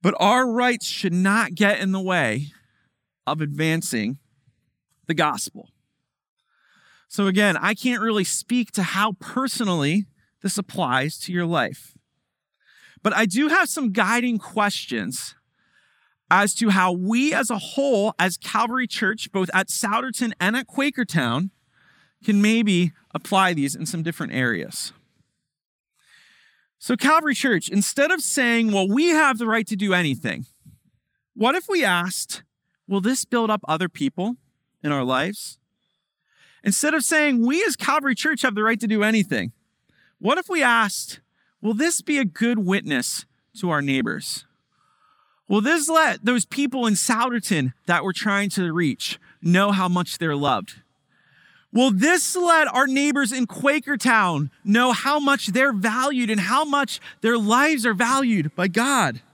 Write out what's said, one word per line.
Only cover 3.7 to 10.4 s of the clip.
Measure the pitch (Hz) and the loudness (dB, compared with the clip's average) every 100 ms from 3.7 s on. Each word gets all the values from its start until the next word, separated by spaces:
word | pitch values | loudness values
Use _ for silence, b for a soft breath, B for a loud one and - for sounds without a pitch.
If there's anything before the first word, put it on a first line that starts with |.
| 160 - 117 107 139 _ _ _ _ _ _ _ _ - | 0 -2 -4 -4 -6 _ _ _ _ _ _ _ _ -6
the | |
gospel. | 165 156 202 - - - _ _ _ _ _ _ _ b b b b b b b | 0 0 0 -8 -12 -20 _ _ _ _ _ _ _ b b b b b b b
So | - 196 | -2 0
again, | 190 208 165 | 4 2 2
I | 185 | 0
can't | 214 254 240 | 0 -2 0
really | 226 214 | 0 0
speak | 185 - - 247 233 | -2 -4 -2 -2 -2
to | - | -2
how | 175 190 214 | -2 0 -2
personally | - - 254 262 - 214 175 143 185 202 _ _ _ | -4 -8 -4 -4 -2 -2 0 0 0 -2 _ _ _